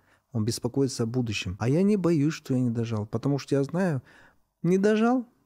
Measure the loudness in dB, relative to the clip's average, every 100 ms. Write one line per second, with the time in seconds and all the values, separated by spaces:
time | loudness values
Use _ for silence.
0 | _ _ _ -4 -2 -2 -2 0 0 0
1 | -2 -2 -2 -4 -6 -4 0 2 2 2
2 | 2 2 0 -2 -4 0 0 -2 -2 -4
3 | -4 -4 -2 -2 0 -2 0 -2 -2 -2
4 | -6 -20 -20 _ _ _ 0 2 4 4
5 | 2 2 -2 _